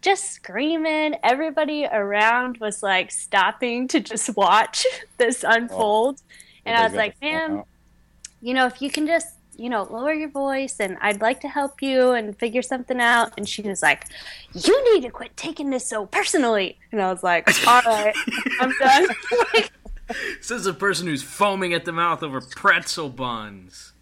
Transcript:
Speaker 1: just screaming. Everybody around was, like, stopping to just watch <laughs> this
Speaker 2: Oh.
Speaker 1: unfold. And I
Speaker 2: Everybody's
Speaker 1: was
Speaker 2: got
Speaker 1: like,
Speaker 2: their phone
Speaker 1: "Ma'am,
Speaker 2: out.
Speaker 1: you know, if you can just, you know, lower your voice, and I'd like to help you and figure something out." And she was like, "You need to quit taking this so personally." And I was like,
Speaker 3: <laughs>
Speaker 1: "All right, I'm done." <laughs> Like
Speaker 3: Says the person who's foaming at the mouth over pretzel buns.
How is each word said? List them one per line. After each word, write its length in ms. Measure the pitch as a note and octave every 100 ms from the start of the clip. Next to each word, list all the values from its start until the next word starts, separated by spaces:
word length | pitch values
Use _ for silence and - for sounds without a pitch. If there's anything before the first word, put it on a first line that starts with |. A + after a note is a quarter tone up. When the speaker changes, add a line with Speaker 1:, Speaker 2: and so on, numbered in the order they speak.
Speaker 1:
just 300 | F#4 F#4+ -
screaming. 840 | - - F#3+ D4 E4 D#4 D#4 D#4 C#4+
Everybody 640 | - C4 D#4+ D4 D4+ D4 C#4+
around 720 | A3 G3+ G3+ G#3+ A#3+ B3+ A#3
was, 240 | G#3+ G3+
like, 280 | G3+ F#3 F3+
stopping 760 | - - C#4 F#3+ - B3 A#3+ B3+
to 120 | E4
just 360 | - D#4 - G#3
watch 500 | F#3+ G3+ - - - -
<laughs> 180 | - _
this 260 | A#3 B3
Speaker 2:
Oh. 60 | -
Speaker 1:
unfold. 720 | A3+ A#3+ F#3+ A3 G#3+ A#3+ C#4 _ - - _ -
And 100 | A#3
I 80 |
Speaker 2:
Everybody's 0 |
Speaker 1:
was 80 | A3+
Speaker 2:
got 60 | G3+
Speaker 1:
like, 220 | G#3+ -
Speaker 2:
their 200 | C#4+ D#4+
phone 100 | D#4+
Speaker 1:
"Ma'am, 80 | D4+
Speaker 2:
out. 60 | - _ _ _ _ _ - _
Speaker 1:
you 120 | A#3
know, 120 | C4 B3+
if 160 | B3
you 80 | C#4
can 160 | C#4+ D4+
just, 220 | E4 D#4+ - _ -
you 140 | A#3
know, 120 | A#3
lower 280 | F#3+ A3+ C4+
your 160 | D#4 D#4
voice, 460 | C#4+ C#4 C4+ C4+ -
and 160 | G3 F#3
I'd 200 | G#3 G3+
like 200 | A3 B3+
to 80 | C#4+
help 340 | D4 C#4 -
you 300 | C4+ C4 B3+
and 240 | B3 G#3+ G3+
figure 240 | A#3+ A#3
something 380 | A#3+ C4 B3 B3+
out." 320 | A#3 A#3+ A#3 -
And 120 | G3+
she 140 | -
was 200 | G#3 F#3+
like, 240 | D#3 C#3 - - - - -
"You 400 | F3+ - A#4+ B4+
need 80 | G#4
to 60 | B3
quit 260 | - A#3+ -
taking 340 | D#4 D#4 C#4+
this 160 | B3+ -
so 180 | A3 G3
personally." 720 | F#4 G4+ F#4 A#3+ A3 F#3 - _
And 100 | A3
I 120 | F#3+
was 100 | F#3
like, 260 | F#3 E3+ - -
Speaker 3:
<laughs> 80 | -
Speaker 1:
"All 160 | B3
right, 320 | A#3 G#3+ G#3 G#3+ - A#3 C4+ -
I'm 120 | C4 B3+
done." 300 | C4 C4+ F#4 - -
<laughs> 240 | A#4+ -
Like 180 | A4 G#4+ _ - - - - - F4
Speaker 3:
Says 220 | - A#3+
the 100 | F#3+
person 320 | E3+ G3+ E3+ F3+
who's 160 | C#3+
foaming 500 | - - G3+ F#3+ F#3
at 120 | E3+ E3+
the 60 |
mouth 300 | E3 E3+ E3
over 180 | D#3+ C3
pretzel 680 | B2 - G3+ E3+ - - D3+
buns. 840 | B2 B2+ A#2 G#2+ G2 F#2 - - _